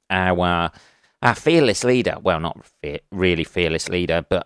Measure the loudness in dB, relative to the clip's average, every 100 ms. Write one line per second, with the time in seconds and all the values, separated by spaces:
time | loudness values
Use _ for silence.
0 | -6 -2 0 2 2 0 -2 -6 _ _
1 | _ _ -2 0 2 2 2 2 2 2
2 | 0 -2 0 0 -2 -8 -16 _ -12 -12
3 | _ -2 0 0 -2 -2 0 -2 -4 -4
4 | 0 -2 -2 -4